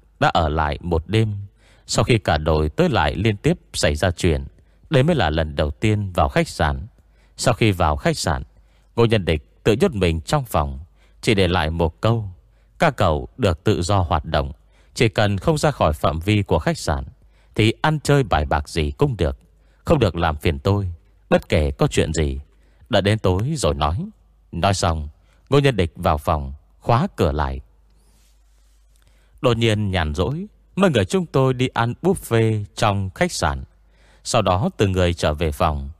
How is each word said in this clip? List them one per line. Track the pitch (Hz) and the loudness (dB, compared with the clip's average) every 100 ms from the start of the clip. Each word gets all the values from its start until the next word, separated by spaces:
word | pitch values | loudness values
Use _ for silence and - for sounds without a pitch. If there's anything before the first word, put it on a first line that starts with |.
| _ - | _ -2
đã | 147 | 0
ở | 87 78 | 2 0
lại | 78 73 71 | 0 -2 -4
một | 87 82 80 | -4 -4 0
đêm. | 110 110 101 101 _ _ _ | 0 0 -4 -12 _ _ _
Sau | - - | -4 0
khi | 117 117 | 2 2
cả | - 78 | 2 0
đội | 78 78 76 | 2 0 0
tới | - 180 | 0 0
lại | 107 73 | 2 0
liên | - 110 101 | 0 -2 0
tiếp | 143 175 _ | -2 -2 _
xảy | - 85 | -2 -2
ra | 76 95 | 0 -2
chuyện, | - 87 69 71 - _ _ - | 0 0 0 -4 -16 _ _ 0
đây | 131 | 2
mới | 151 | 2
là | 156 80 | 2 0
lần | 78 78 | 0 -2
đầu | 73 76 | -2 -4
tiên | - 107 104 98 | -2 -2 0 -2
vào | 90 71 | 0 0
khách | 170 165 | 0 -2
sạn. | - 78 67 98 - _ _ _ - | -2 -2 -2 -10 -18 _ _ _ -2
Sau | - | -2
khi | 117 110 | 2 2
vào | 90 80 | 2 0
khách | 73 175 156 | 0 -2 -2
sạn, | - 67 - _ _ _ _ | -2 -4 -6 _ _ _ _
Ngô | - | 0
Nhân | 117 110 | 2 2
Địch | 82 80 - _ | 0 -2 -6 _
tự | - 110 | 0 2
nhốt | 196 | 2
mình | 110 90 80 | 2 0 0
trong | - 151 | -2 -4
phòng, | 123 85 71 67 - _ _ _ | -2 -2 -2 -6 -14 _ _ _
chỉ | - | 0
để | 98 87 | 2 2
lại | 90 80 | 2 0
một | 85 82 - | 0 -2 0
câu: | 110 117 101 - _ _ _ - | -2 -2 -4 -14 _ _ _ 0
"Các | 170 127 | 0 2
cậu | 95 73 62 - | 0 0 -6 -2
được | 101 - | -2 0
tự | - 95 | 0 0
do | 87 98 | 0 0
hoạt | 85 82 | 0 -2
động, | 82 78 69 - _ _ _ | -2 -2 -4 -8 _ _ _
chỉ | - 117 | -2 0
cần | - 104 98 | 2 0 0
không | - 151 | 0 0
ra | 156 | 0
khỏi | - 87 | 2 0
phạm | 76 92 78 | 2 -2 -2
vi | 87 107 | 0 0
của | 98 80 | 0 0
khách | 170 165 | 0 -4
sạn | - 69 65 - _ _ _ | -4 -6 -8 -16 _ _ _
thì | - 110 - | 0 0 2
ăn | 156 156 | 0 0
chơi | - 143 | 2 2
bài | 107 76 | 2 0
bạc | 73 76 71 | 0 -2 -2
gì | 82 73 | -4 -4
cũng | - 147 98 | 0 -2 0
được, | 76 - _ _ _ _ | -4 -4 _ _ _ _
không | - 156 | 0 2
được | 101 | 2
làm | 85 85 76 | 0 -2 0
phiền | 85 71 | -2 0
tôi, | 98 101 92 82 _ _ - | 0 0 -2 -10 _ _ 0
bất | 175 - | 0 2
kể | 85 73 | 0 0
có | - 151 | 0 0
chuyện | - 80 | 0 0
gì, | 80 73 67 - _ _ _ - | 0 -2 -4 -12 _ _ _ -2
đợi | 104 | 0
đến | 98 107 | 2 2
tối | 95 92 123 156 | 0 0 -2 -2
rồi | 85 | -2
nói." | 69 76 98 214 - _ _ _ | 0 -2 -2 -6 -14 _ _ _
Nói | 85 95 | -2 0
xong, | 95 92 80 73 - _ _ - | 0 -2 -2 -6 -14 _ _ 0
Ngô | 143 | 2
Nhân | 139 | 4
Địch | 101 85 | 2 -2
vào | - 87 76 | -2 -2 0
phòng, | - 78 67 69 _ _ | 0 -2 -4 -12 _ _
khóa | - 120 190 | 0 0 0
cửa | - 85 | 0 -2
lại. | 73 69 67 - _ _ _ _ _ _ _ _ _ _ _ _ _ _ _ _ _ | 0 -4 -6 -14 _ _ _ _ _ _ _ _ _ _ _ _ _ _ _ _ _
Đột | 127 113 | 0 2
nhiên | 113 107 101 | 2 2 0
nhàn | 92 78 | -2 0
rỗi, | 76 101 156 208 _ _ | -2 -2 -4 -10 _ _
mấy | - 196 | 0 2
người | 117 | 4
chúng | 92 190 | 2 -2
tôi | 165 139 131 | 0 0 0
đi | 123 127 | 0 -2
ăn | - 117 - | 0 -2 -2
buffet | 180 185 - 113 113 107 101 | -2 -2 -2 0 2 -2 -6
trong | - 107 98 95 | -2 0 0 -4
khách | - 175 | -2 -4
sạn. | - 85 67 - _ _ _ _ _ | 0 -2 -2 -10 _ _ _ _ _
Sau | - 120 | -2 0
đó | 95 90 180 - | 2 2 0 0
từng | 98 | 0
người | 92 87 | 2 0
trở | 85 82 | 2 -2
về | 73 82 | 0 -2
phòng, | 71 85 73 69 | 0 -2 -2 -8